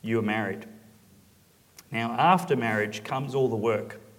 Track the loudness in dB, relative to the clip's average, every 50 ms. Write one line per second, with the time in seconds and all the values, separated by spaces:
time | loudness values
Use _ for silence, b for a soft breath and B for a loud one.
0 | -4 -2 -2 0 0 0 0 0 -2 -4 -6 -8 -12 -16 -20 -20 -20 -20 -20 -20
1 | _ _ -20 -20 -20 _ _ _ _ _ _ _ _ _ _ -20 -18 -8 -6 -4
2 | -4 -2 0 2 6 6 6 4 4 2 0 2 2 0 2 2 0 0 -4 -10
3 | -8 -6 -6 -6 -6 -4 0 2 2 2 2 2 2 2 0 0 -2 -6 -14 -18
4 | -20 -20 -20